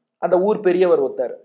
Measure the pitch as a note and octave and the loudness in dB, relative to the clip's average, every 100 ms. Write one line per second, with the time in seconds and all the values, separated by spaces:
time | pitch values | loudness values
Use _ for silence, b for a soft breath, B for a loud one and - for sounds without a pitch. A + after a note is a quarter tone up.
0 | _ - F3 F3+ G3 G#3 F#3 F3+ F3+ D#3 | _ -6 0 2 2 0 0 2 2 2
1 | C3 - A#2+ - | 0 -4 -8 -8